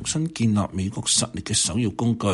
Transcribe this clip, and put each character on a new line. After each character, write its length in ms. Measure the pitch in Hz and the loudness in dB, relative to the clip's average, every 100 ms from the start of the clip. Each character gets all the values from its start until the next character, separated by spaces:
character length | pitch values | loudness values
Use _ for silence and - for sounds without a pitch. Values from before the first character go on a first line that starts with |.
| - | -4
新 280 | - 82 | -2 -2
建 220 | - 113 104 | 0 2 2
立 40 | 90 | 0
美 180 | 90 95 | -2 -4
國 140 | - | -4
實 260 | - - - | 0 0 0
力 80 | - | -4
嘅 120 | - | -2
首 240 | 107 - 110 | 0 0 0
要 120 | 117 | 0
工 260 | - 117 113 | 0 0 2
具， 100 | 104 | 0